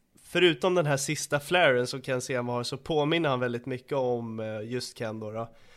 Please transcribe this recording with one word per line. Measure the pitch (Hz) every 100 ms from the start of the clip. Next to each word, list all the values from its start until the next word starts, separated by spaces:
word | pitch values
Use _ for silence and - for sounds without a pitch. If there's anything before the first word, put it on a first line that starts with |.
| _ _
förutom | - 175 175 160 190
den | 180 151
här | 139
sista | - 147 - 147
flaren | 147 180 160 123 123
som | 139
Ken | 127 127
Sema | - 127 123
har, | 120
så | 120 131
påminner | - 156 147 170 156
han | 127
väldigt | 123 117 120
mycket | 127 - 139
om, | 127 120 113 110
eh, | 110 107
just | 107 123 117 -
Ken | 113 110
då, | 107
då. | 110 117 - -